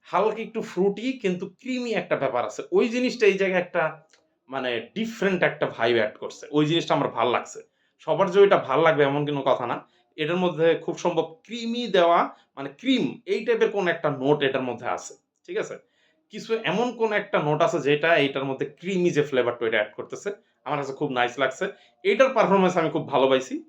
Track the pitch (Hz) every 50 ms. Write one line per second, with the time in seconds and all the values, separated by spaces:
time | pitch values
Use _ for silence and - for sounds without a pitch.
0 | _ - - 175 202 220 214 220 220 - - 226 185 - - 175 190 202 196 208
1 | 220 262 262 262 - 190 180 180 190 180 - _ _ 240 254 254 247 240 214 185
2 | - - 151 - 139 120 113 123 117 107 - - - - 175 190 240 233 226 247
3 | 254 247 - - 220 202 190 190 190 185 185 180 180 - - 175 160 156 151 -
4 | - _ _ _ _ _ _ _ _ _ 131 135 127 123 120 113 113 - _ 202
5 | 226 226 - - 190 196 190 170 175 147 - - 147 127 - - 113 120 120 113
6 | 107 - - - - - - - - - 143 151 151 151 165 165 151 - 165 143
7 | 135 117 - 117 117 123 113 98 - - - - - _ _ _ _ _ _ _
8 | - 156 156 156 196 185 175 202 202 196 190 165 - - 131 147 165 160 151 143
9 | 143 139 143 147 147 143 147 139 131 135 120 - 123 117 139 147 - _ _ _
10 | _ _ _ - 156 151 175 185 180 170 156 147 165 165 160 156 - - 160 -
11 | - 175 156 160 151 156 - _ _ - 220 240 226 233 233 240 247 208 190 185
12 | 170 170 170 185 262 277 - _ _ _ _ 135 139 139 - _ - 254 269 233
13 | 165 120 - - _ - 202 233 226 247 233 220 233 220 220 202 185 175 165 -
14 | - 151 139 127 131 139 147 147 143 131 135 127 131 127 117 113 120 113 90 90
15 | - - - _ _ _ _ _ _ - 175 214 - - - - _ _ _ _
16 | _ _ _ _ _ _ - 214 - - 226 220 - 151 180 202 240 247 233 226
17 | 226 220 208 202 202 - - 185 156 151 151 147 170 165 175 156 127 143 147 147
18 | 160 165 170 156 143 135 139 139 131 139 131 131 147 - - _ - 185 196 180
19 | 175 175 147 147 143 - 135 123 117 120 117 - 120 110 113 107 104 - - -
20 | 113 - 131 120 - 202 403 - _ _ _ _ _ 127 147 143 139 131 135 -
21 | 156 135 127 123 123 120 - 143 135 131 - - 190 196 - _ _ _ _ _
22 | - 190 226 233 262 254 - 226 190 175 196 196 185 175 180 180 160 151 - 156
23 | 123 113 135 127 135 131 135 131 127 - 269 320 -